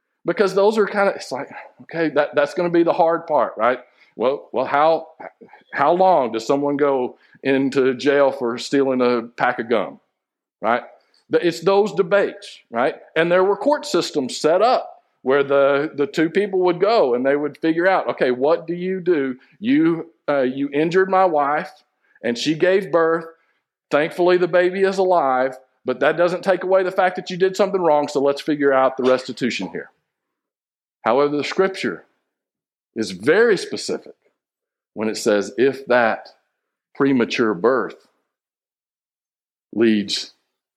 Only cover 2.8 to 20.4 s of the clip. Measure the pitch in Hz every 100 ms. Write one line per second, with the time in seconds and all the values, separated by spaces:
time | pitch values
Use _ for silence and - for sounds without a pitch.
2.8 | 170 147 165 165 - 147 110 - 113 127
3.8 | - _ _ - 123 143 - 113 131 143
4.8 | 156 160 - - - - - - _ -
5.8 | 139 175 190 165 120 110 - 143 143 143
6.8 | 143 135 123 - _ _ 135 135 135 131
7.8 | 131 123 131 139 139 131 120 123 - 139
8.8 | 135 127 123 120 113 - 127 123 113 113
9.8 | 78 - _ _ _ _ _ _ 104 120
10.8 | - - _ _ _ 165 175 165 165 196
11.8 | 208 170 175 202 151 - - - _ 113
12.8 | 143 - - 160 170 180 190 202 277 294
13.8 | - 175 160 156 127 - 151 180 226 240
14.8 | - - _ _ 127 143 139 139 139 139
15.8 | 156 143 139 - 160 190 202 190 180 175
16.8 | 196 226 139 123 131 147 147 147 165 160
17.8 | 180 180 143 131 135 123 143 170 165 175
18.8 | 185 190 175 160 135 127 _ _ 110 143
19.8 | 165 165 160 _ - 143